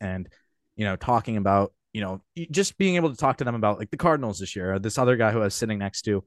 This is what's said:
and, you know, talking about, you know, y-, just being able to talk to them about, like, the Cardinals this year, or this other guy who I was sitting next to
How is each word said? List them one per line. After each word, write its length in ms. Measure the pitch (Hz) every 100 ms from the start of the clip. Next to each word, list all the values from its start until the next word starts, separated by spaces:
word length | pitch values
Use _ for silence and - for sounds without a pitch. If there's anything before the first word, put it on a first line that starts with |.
and, 260 | 98 92 90 - _ _ _ -
you 80 |
know, 140 | 104 95
talking 400 | - 120 117 107
about, 340 | 98 98 98 _ _
you 80 | 107
know, 200 | 95 98 _ 170
y-, 120 | 165
just 260 | 156 190 -
being 200 | 196 180
able 140 | 160
to 40 | 120
talk 220 | 135 127
to 80 | 123
them 100 | 117
about, 240 | 107 104
like, 120 | 107
the 40 | 151
Cardinals 440 | 170 151 117 95
this 180 | 95 101
year, 160 | 92
or 60 | 98
this 180 | 107 135
other 180 | 123 123
guy 160 | 110
who 80 | 113
I 60 | 101
was 100 | -
sitting 240 | 110 104
next 220 | 98 -
to 240 | 110 98